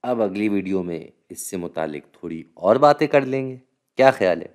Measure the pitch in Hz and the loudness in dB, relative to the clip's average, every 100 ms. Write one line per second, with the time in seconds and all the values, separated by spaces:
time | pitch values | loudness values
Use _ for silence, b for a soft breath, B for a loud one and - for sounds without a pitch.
0 | 123 120 104 101 107 101 95 95 87 82 | -2 0 0 0 0 0 -2 -4 -4 -8
1 | - _ _ - - 92 85 - 80 73 | -12 _ _ -14 -10 -8 -8 -6 -6 -8
2 | _ _ 85 82 - - 90 120 147 147 | _ _ -12 -12 -14 -4 2 6 6 4
3 | 151 147 135 135 131 127 _ _ _ - | 2 2 0 -6 -6 -12 _ _ _ 4
4 | 131 131 92 85 - | 4 4 0 0 -6